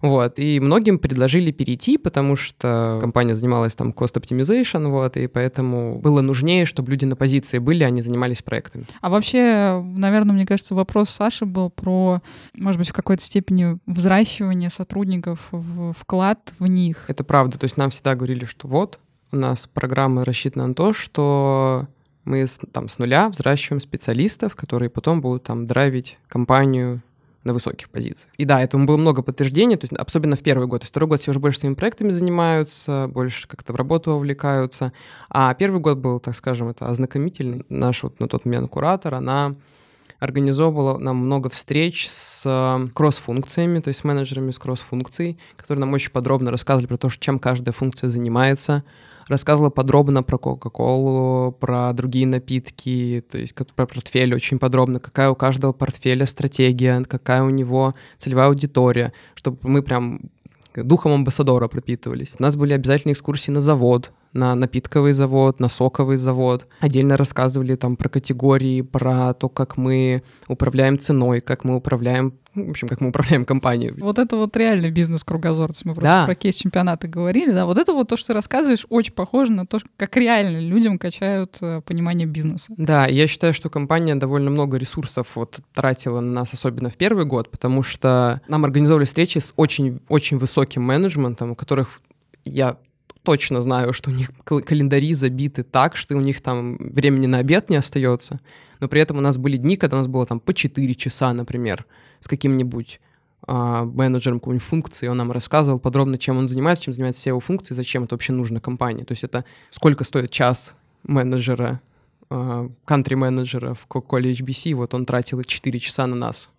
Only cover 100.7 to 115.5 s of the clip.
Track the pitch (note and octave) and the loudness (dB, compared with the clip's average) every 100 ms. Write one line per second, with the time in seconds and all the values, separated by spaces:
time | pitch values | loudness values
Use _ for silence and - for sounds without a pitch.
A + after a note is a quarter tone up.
100.7 | - C3+ B2+ - - C3 A#2+ A#2+ B2 A#2 | -2 -2 -2 -6 -2 -2 -2 -4 -4 -4
101.7 | F#2+ - _ _ _ - C#3+ C#3 C3 B2+ | -4 -8 _ _ _ -8 -2 0 2 0
102.7 | A#2+ A#2 - _ _ _ _ - B2+ A#2+ | -4 -10 -16 _ _ _ _ -6 -4 -2
103.7 | A#2+ A#2 B2+ C3 B2+ B2 A#2+ - B2 - | -2 -4 0 0 2 0 -4 -2 -4 -2
104.7 | D#3+ - - B2 B2 A#2+ B2 A#2+ D3+ D3 | -4 -4 -8 -6 -4 -4 -6 0 2 4
105.7 | C3 C3 C3 C3+ C3 - B2+ C3 B2+ D3 | 2 0 2 2 0 -2 0 0 0 0
106.7 | F3 D#3 B2 B2+ B2+ - B2+ - B2+ - | 0 -2 -4 -4 -4 -4 -4 -2 -6 -4
107.7 | B2 B2 C3+ A#2+ A#2+ - B2+ A#2 A2+ A2 | -8 -6 -4 -4 -6 -4 -4 -2 -4 -6
108.7 | B2 B2 A2+ A#2+ A#2+ - B2 B2+ - _ | -4 -4 -4 -8 -8 -6 -8 -8 -18 _
109.7 | - D3+ C#3+ C3 D3 A#2+ - B2 B2+ - | 2 2 2 -2 -4 -4 0 0 0 -6
110.7 | _ _ _ - C3+ B2+ B2+ A#2+ B2 A#2+ | _ _ _ -2 0 0 -2 -2 -2 -2
111.7 | B2+ _ _ _ _ _ C3+ B2+ A#2+ A#2+ | -4 _ _ _ _ _ -8 -6 -6 -8
112.7 | B2 - D3 B2+ C3 C3 B2+ B2+ B2+ B2 | -12 -2 0 2 0 0 -2 -4 -6 -8
113.7 | B2 - C3+ - C3 B2+ B2 C3 C3 - | -10 -8 -10 -4 -2 0 -2 -6 -8 -4
114.7 | C#3+ A#2+ B2+ B2+ B2 B2 B2+ B2+ | -4 -4 -4 -2 -4 -2 -6 -6